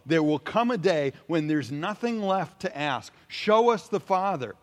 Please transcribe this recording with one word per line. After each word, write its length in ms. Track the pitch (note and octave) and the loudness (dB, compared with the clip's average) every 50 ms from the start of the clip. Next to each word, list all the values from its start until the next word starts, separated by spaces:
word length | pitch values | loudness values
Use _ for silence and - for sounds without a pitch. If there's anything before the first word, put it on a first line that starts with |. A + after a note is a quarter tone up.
| _ | _
There 160 | B2+ D#3+ E3 | 0 0 2
will 160 | D3+ D3+ D3+ C#3+ | 2 2 0 -2
come 320 | - - - G#3+ A#3+ A#3+ | -4 -2 0 0 0 0
a 80 | B3+ G3 | -2 0
day 340 | D#3 G3 E3+ D3+ C#3+ C3+ - - - | 0 0 2 2 0 -2 -4 -6 -6
when 220 | - E3 E3 D3+ D3+ | -2 -2 -2 0 0
there's 240 | D#3 D3+ C3 A2 | 0 -2 -2 -4
nothing 500 | C#3 D3 E3 G3 G#3+ - - A#3+ A#3 A3 | -6 -6 -6 -6 -6 -4 -4 -4 -4 -2
left 380 | G#3 F#3+ F#3+ F#3+ E3+ - - - | 0 0 0 0 -2 -4 -8 -8
to 160 | - F#3 - | -8 -8 -6
ask. 360 | C#3 D3 D3 C3+ A2+ - - - _ _ - | -4 -2 -2 -2 -4 -6 -10 -18 _ _ -14
"Show 420 | - - - G#3+ G#3+ A3 A3+ A#3+ | -12 -4 2 4 4 6 6 4
us 180 | A#3 F#3 - - | 2 2 0 -4
the 120 | G#3 F#3+ | -4 -4
Father." 540 | - - G3 F#3 F#3+ G3+ F#3+ C#3+ B2 G#2+ - - | 0 0 0 0 2 0 -2 -2 -4 -8 -10 -14